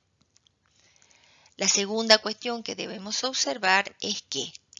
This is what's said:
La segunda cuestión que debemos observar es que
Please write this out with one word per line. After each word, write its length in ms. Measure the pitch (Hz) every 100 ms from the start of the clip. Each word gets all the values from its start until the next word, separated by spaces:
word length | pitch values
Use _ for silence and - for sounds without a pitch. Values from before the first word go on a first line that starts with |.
| _ _ _ _ _ _ _ _ _ _ _ _ _ _ _ -
La 100 | 190
segunda 500 | 202 196 220 226 214
cuestión 460 | 208 - 247 233
que 120 | - 202
debemos 500 | 190 180 196 - 254
observar 680 | 262 285 254 190 190 202 -
es 220 | 202 202
que 300 | - 135 160 - _